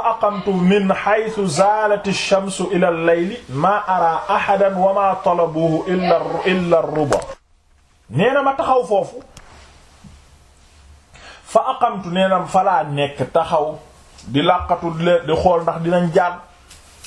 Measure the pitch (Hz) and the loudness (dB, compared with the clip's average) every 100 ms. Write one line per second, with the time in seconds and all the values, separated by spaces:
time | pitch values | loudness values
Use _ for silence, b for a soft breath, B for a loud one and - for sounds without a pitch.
0 | 233 226 208 202 202 190 180 202 190 185 | 0 0 0 0 -2 2 4 4 2 0
1 | 202 220 220 - 190 147 196 214 214 202 | 2 0 0 -2 -2 2 2 4 2 0
2 | 196 185 - 190 196 185 185 185 180 165 | -2 -4 0 0 0 -6 -2 2 2 2
3 | 170 170 180 240 - 131 175 202 - 185 | 2 2 0 -6 -10 -2 0 0 0 0
4 | 170 160 - 208 - 196 196 190 190 202 | 0 -2 -2 -2 0 2 2 2 0 2
5 | 196 185 - 175 165 160 165 160 - 180 | 0 0 0 2 0 0 0 0 -2 -2
6 | 180 170 - 165 196 185 175 165 147 151 | 2 0 0 -4 0 0 2 2 2 -2
7 | 143 - - - _ _ _ _ _ _ | 0 -2 -4 -16 _ _ _ _ _ _
8 | _ 117 220 277 277 269 - 262 240 202 | _ 0 2 2 0 -2 0 0 2 0
9 | 170 - - - - - - - - - | -2 -10 -18 -20 -20 -20 -20 -20 -20 -20
10 | - - - - - _ _ - - - | -20 -20 -20 -20 -20 _ _ -20 -20 -20
11 | _ B B B - 214 254 262 240 202 | _ B B B -2 0 0 -2 -2 -4
12 | 170 180 190 185 170 190 190 170 156 143 | -6 -2 0 0 0 0 2 0 -2 -4
13 | 143 - 175 165 160 170 151 160 - - | -4 -4 -4 -2 0 -2 -4 -8 -18 -20
14 | - - - 127 170 180 - 175 170 160 | -20 -20 -6 0 2 0 0 -4 -4 -2
15 | 175 170 151 156 180 170 165 160 165 175 | 2 2 2 0 2 2 0 -4 -2 0
16 | 175 185 175 - - - - - - - | 2 2 0 -4 -16 -20 -20 -20 -20 -20